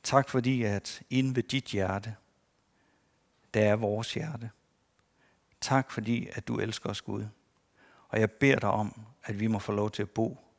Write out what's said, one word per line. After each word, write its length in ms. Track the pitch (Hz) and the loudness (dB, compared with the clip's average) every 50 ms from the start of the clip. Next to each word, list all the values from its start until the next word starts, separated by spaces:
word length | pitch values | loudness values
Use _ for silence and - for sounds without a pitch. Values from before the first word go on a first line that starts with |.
Tak 260 | - - - 139 135 - | -2 4 4 4 4 4
fordi, 340 | - 131 117 127 135 123 | 0 0 2 2 0 0
at 400 | 117 104 101 98 - - - - - _ | 0 0 0 -2 -4 -8 -14 -14 -10 _
inde 260 | 127 131 131 131 127 | 0 0 2 2 0
ved 60 | 123 | -2
dit 220 | 113 - 131 135 - | -2 0 -4 -4 -4
hjerte, 520 | - - 101 95 92 95 98 101 113 107 - _ _ _ _ _ _ _ _ _ _ _ _ _ _ _ _ _ _ _ _ _ _ _ _ _ _ - | -2 -2 0 0 0 -2 -4 -6 -8 -12 -12 _ _ _ _ _ _ _ _ _ _ _ _ _ _ _ _ _ _ _ _ _ _ _ _ _ _ 2
der 60 | 107 | 4
er 160 | 107 104 104 | 4 4 4
vores 380 | 110 113 101 104 107 113 - - | 2 2 -2 -2 -2 -4 -4 -6
hjerte. 360 | - 160 160 151 113 117 113 - _ _ _ _ _ _ _ _ _ _ _ _ _ _ _ _ _ _ _ _ _ | -6 -6 -6 -6 -8 -10 -12 -14 _ _ _ _ _ _ _ _ _ _ _ _ _ _ _ _ _ _ _ _ _
Tak 300 | - - 139 135 127 - | -2 2 2 2 2 0
fordi, 380 | - - 107 113 117 117 - - | -6 -6 -2 -2 -2 -2 -2 -6
at 160 | - 113 - - | -10 -10 -6 -4
du 80 | 117 | -2
elsker 340 | 113 104 110 113 - - - | -2 -2 -4 -4 -6 -6 -6
os, 120 | 101 - | -6 -6
Gud. 240 | - - 104 104 107 110 - _ _ _ _ _ _ _ _ _ - _ _ - _ _ | -8 -8 -6 -6 -6 -8 -12 _ _ _ _ _ _ _ _ _ -20 _ _ -20 _ _
Og 120 | - 110 | 2 2
jeg 100 | 110 107 | 2 2
beder 280 | - - 143 139 135 - | 4 4 6 6 6 6
dig 120 | - 101 | 4 0
om, 300 | - 107 107 101 - 113 110 - - _ | 2 2 0 -2 -6 -12 -20 -20 -20 _
at 180 | - - 107 101 | -10 -8 -4 -2
vi 60 | 110 | 0
må 120 | 113 110 101 | 0 0 -2
få 140 | - - | -2 -2
lov 180 | 104 104 104 107 | 0 0 0 -2
til 120 | - - | -2 -4
at 80 | 104 104 | -6 -4
bo 280 | _ - 113 104 - - - _ _ | _ -2 -2 -2 -2 -8 -20 _ _